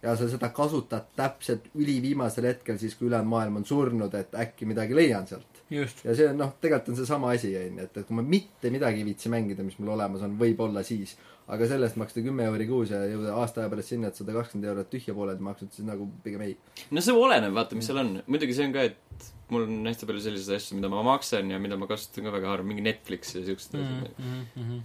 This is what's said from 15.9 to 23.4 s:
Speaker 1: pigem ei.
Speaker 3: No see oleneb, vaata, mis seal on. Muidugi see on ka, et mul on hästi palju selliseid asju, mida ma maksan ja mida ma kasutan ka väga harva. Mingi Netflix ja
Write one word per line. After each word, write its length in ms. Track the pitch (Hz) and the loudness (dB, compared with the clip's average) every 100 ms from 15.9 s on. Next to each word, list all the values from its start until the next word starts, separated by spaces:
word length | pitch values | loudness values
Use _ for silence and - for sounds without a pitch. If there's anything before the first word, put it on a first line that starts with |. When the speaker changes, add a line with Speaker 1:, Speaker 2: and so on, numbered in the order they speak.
| 104 101 - | -6 -8 -8
Speaker 1:
pigem 180 | - 101 | -10 -6
ei. 120 | 104 - - - - | -6 -8 -12 -18 -4
Speaker 3:
No 100 | 151 | 0
see 160 | 175 247 | 6 8
oleneb, 380 | 247 - 104 | 8 6 4
vaata, 200 | 98 117 | 2 0
mis 120 | 110 113 | -2 -2
seal 120 | 135 | 0
on. 140 | 127 95 - | 0 -2 0
Muidugi 280 | 143 147 | 0 2
see 120 | 123 143 | 2 0
on 40 | 135 | 2
ka, 80 | |
et 440 | 123 - _ - - - - | 2 0 _ -18 -16 -20 -4
mul 160 | 117 110 | -2 0
on 240 | 110 110 | -2 -2
hästi 160 | 117 107 | -4 -4
palju 140 | 104 107 | -4 -4
selliseid 320 | 104 95 101 | -6 -2 -2
asju, 160 | - 101 | -2 -4
mida 120 | 98 | -2
ma 100 | 101 | 2
maksan 480 | 117 135 - 110 98 | 4 4 2 0 0
ja 80 | 95 | -2
mida 180 | 101 101 | -4 -4
ma 100 | 98 | -4
kasutan 380 | 107 - - 107 | -4 -6 -8 -4
ka 20 | 101 | -2
väga 160 | 95 | -2
harva. 160 | 98 95 | -2 -2
Mingi 140 | 104 107 | -2 0
Netflix 480 | 107 - 92 - | -2 -4 -8 -6
ja 80 | 90 | -8